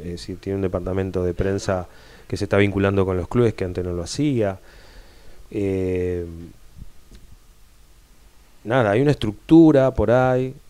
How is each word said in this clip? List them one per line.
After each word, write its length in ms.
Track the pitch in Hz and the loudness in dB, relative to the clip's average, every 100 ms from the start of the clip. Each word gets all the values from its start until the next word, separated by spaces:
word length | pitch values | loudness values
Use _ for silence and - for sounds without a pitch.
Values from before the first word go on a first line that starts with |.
es 80 | 82 | -10
decir, 260 | 87 - 92 | -12 -12 -12
tiene 200 | - 98 | -6 -4
un 40 | |
departamento 640 | 95 92 90 95 95 92 | -2 -4 -4 -4 -2 -2
de 100 | 90 | -2
prensa 540 | 87 98 98 - 95 87 - - - - | -2 -2 -2 -2 -4 -4 -16 -20 -20 -10
que 80 | 95 | -8
se 80 | |
está 140 | 101 101 | -2 2
vinculando 480 | 101 98 98 98 92 | 2 2 0 2 0
con 100 | 92 | -2
los 140 | 85 | -2
clubes 240 | 120 117 | 0 0
que 100 | - | 0
antes 200 | 92 90 | -6 -6
no 100 | 90 | -6
lo 100 | 87 | -6
hacía. 560 | 85 - 147 127 101 95 - - - - - - - - - | -6 -4 -2 0 -2 -4 -14 -20 -20 -20 -20 -20 -20 -20 -10
Eh, 760 | 107 98 95 92 92 90 87 85 82 82 - - - - - - - - - - - - - - - - - - - - - 104 | -4 -2 -2 -2 -2 -2 -4 -8 -12 -16 -20 -20 -20 -18 -18 -20 -20 -20 -20 -20 -20 -20 -20 -20 -20 -20 -20 -20 -20 -20 -16 -2
nada, 260 | 131 107 | 0 2
hay 100 | 104 | 4
una 100 | 143 | 2
estructura 840 | 139 110 104 - 160 160 139 131 | 0 -2 -6 6 8 8 6 4
por 180 | 123 104 | 2 2
ahí 420 | 123 127 127 131 135 | 4 4 2 -2 -8